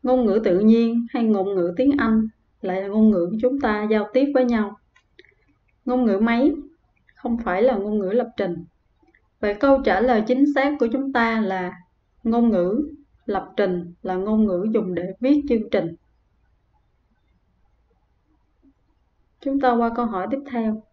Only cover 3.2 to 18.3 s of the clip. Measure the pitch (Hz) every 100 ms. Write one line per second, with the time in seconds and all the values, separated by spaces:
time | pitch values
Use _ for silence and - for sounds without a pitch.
3.2 | 175 220 247 277 240 214 214 214 208 254
4.2 | 285 269 247 233 202 - _ _ _ -
5.2 | _ _ _ _ _ _ - 254 240 196
6.2 | 226 233 294 285 - _ _ _ _ _
7.2 | 247 233 208 180 247 220 202 214 185 226
8.2 | 226 - 190 170 170 _ _ _ _ _
9.2 | _ _ 208 202 277 269 - 185 247 226
10.2 | 220 254 294 277 277 294 233 254 269 262
11.2 | 226 220 196 185 180 - _ _ _ _
12.2 | 226 233 233 185 175 233 302 - _ _
13.2 | - 196 - - 196 180 175 - 190 185
14.2 | 196 220 208 180 214 220 185 170 185 190
15.2 | 254 294 285 233 208 202 165 165 _ _
16.2 | _ _ _ _ _ _ _ _ _ _
17.2 | _ _ _ _ _ _ _ _ _ _
18.2 | _